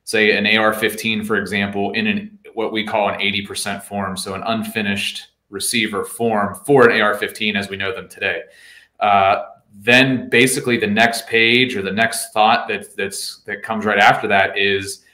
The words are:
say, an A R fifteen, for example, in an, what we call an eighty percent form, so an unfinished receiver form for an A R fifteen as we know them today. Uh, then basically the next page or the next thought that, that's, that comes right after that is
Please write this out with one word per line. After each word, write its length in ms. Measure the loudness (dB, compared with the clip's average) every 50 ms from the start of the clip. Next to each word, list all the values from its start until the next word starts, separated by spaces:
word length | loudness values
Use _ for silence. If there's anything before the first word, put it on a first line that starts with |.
| _
say, 340 | -4 0 2 4 4 2
an 80 | 2 2
A 100 | 2 2
R 160 | 4 4 2 2
fifteen, 500 | 2 -2 -2 -2 -2 -4 -4 -4 -4 -2
for 140 | -2 -2
example, 560 | -2 -2 -2 -4 -4 -4 -2 -4 -4 -4 -4 -4
in 160 | -4 -2 -2
an, 300 | -2 -4 -4 -10 -18 -20 _ -14 -8
what 180 | -6 -6 -4 -4
we 120 | -4 -6
call 260 | -2 -2 -2 0 -2
an 100 | -2 -2
eighty 260 | -4 -2 -2 -4 -6
percent 340 | -8 -10 -10 -8 -8 -8 -8
form, 360 | -10 -10 -8 -6 -6 -6 -6
so 180 | -8 -8 -8 -8
an 80 | -8 -6
unfinished 880 | -4 -4 -4 -4 -6 -4 -4 -2 -2 -2 -4 -4 -6 -8 -10 -16 _ _ _ _ _
receiver 540 | -12 -8 -6 -4 -2 -2 -2 -2 -4 -6 -8
form 520 | -8 -8 -4 -4 -2 -2 -2 -2 -4 -6 -8 -2
for 220 | 2 6 6 6 6
an 120 | 6 4
A 0 |
R 140 | 2 0 0
fifteen 400 | -2 -4 -6 -6 -4 -4 -4 -2
as 140 | -4 -4 -6
we 80 | -8
know 180 | -6 -6 -6 -6
them 140 | -8 -10 -16
today. 340 | -12 -8 -6 -4 -4 -6 -8 -14 _ -20 -20 -20 -20 -20 _ _ _ -2
Uh, 460 | 0 4 4 4 4 4 2 0 -2 -8 -16 _ _ _ _
then 540 | -8 0 4 6 6 6 4 2 -2 -2 0
basically 480 | 4 4 4 4 2 -2 -2 -2 -2 0
the 80 | 0
next 420 | 0 2 4 4 4 2 -2 -8 -2
page 480 | 2 2 4 4 4 4 2 2 -2
or 60 | -6 -6
the 100 | -4 -2
next 400 | 0 -2 -2 -2 -6 -10 -6 0
thought 340 | 2 4 4 4 2 0
that, 300 | -4 -6 -8 -8 -12 -8
that's, 420 | -6 -6 -6 -6 -10 -12 -12 -14 -16 -12
that 160 | -12 -12 -12 -8
comes 220 | -8 -6 -4 0
right 160 | 0 4 6
after 260 | 6 6 6 4 2
that 320 | 0 2 2 2 2 0 0
is 460 | 0 0 0 0 -2 -6 -12 -14 _ _